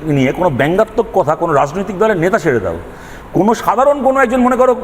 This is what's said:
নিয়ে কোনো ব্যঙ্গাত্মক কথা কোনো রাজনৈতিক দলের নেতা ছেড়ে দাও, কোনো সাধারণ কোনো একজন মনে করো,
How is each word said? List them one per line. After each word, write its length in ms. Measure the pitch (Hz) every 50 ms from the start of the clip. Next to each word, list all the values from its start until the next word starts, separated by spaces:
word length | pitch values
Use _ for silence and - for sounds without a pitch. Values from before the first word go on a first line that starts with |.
| 151
নিয়ে 280 | 160 147 139 131 131
কোনো 180 | - - 175 180
ব্যঙ্গাত্মক 560 | 139 113 135 147 175 196 220 - - - 214 - -
কথা 220 | 190 180 139 156
কোনো 180 | 160 165 170 156
রাজনৈতিক 440 | - 143 139 147 190 196 202 202 175
দলের 200 | 214 220 214 170
নেতা 220 | 160 185 233 208
ছেড়ে 200 | 147 160 127 117
দাও, 180 | 95 92 82 82 87 - - - - - - - - - -
কোনো 200 | - 185 214 226
সাধারণ 500 | 214 - - 196 226 269 285 285 294 240
কোনো 160 | 262 262 269
একজন 220 | 269 233 233 254
মনে 140 | 247 247 262
করো, 200 | 226 254 254 247 233